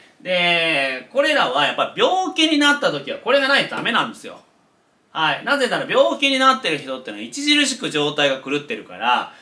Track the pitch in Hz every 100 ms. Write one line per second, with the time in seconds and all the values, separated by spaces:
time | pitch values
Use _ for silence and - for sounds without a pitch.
0 | - _ 180 180 175 170 165 147 135 127
1 | 117 254 311 285 147 135 139 - - -
2 | 269 370 370 - 320 294 285 285 180 147
3 | - - 220 277 269 269 - 226 202 220
4 | 117 101 95 87 - _ _ _ _ _
5 | _ 156 156 139 220 277 240 165 135 226
6 | 311 285 277 262 269 254 185 143 135 131
7 | - 104 117 277 294 294 269 247 160 151
8 | 147 147 143 135 135 143 143 110 - 90
9 | 120 117 - -